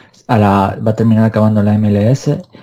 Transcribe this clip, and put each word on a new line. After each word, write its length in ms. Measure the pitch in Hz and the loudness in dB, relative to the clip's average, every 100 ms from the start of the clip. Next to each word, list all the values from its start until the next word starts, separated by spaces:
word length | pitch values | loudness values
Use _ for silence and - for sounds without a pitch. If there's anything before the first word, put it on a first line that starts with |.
| - _ - | -20 _ -2
a 100 | 113 | 0
la, 400 | 101 98 98 - | 2 2 0 -4
va 60 | 110 | -4
a 60 | 110 | -2
terminar 280 | 113 110 | 0 2
acabando 380 | 110 107 107 107 | 0 0 0 0
la 120 | 104 | 0
M 120 | 107 107 | 0 0
L 220 | 101 107 | 0 0
S 320 | 135 151 147 - - | -2 -2 -6 -8 -20